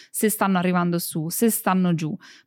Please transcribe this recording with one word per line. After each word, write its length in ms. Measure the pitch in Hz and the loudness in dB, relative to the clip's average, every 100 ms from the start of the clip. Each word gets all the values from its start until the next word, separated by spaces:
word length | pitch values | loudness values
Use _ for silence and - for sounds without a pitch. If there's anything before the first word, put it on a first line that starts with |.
| - | -14
se 180 | - 214 | -2 0
stanno 300 | - 196 185 | 0 0 2
arrivando 400 | 180 180 175 170 | 2 0 0 -2
su, 300 | - 165 160 | -4 -6 -6
se 220 | - 233 | 0 0
stanno 440 | 220 208 185 180 | 2 0 2 2
giù. 220 | 160 156 - - - | 0 -2 -8 -12 -20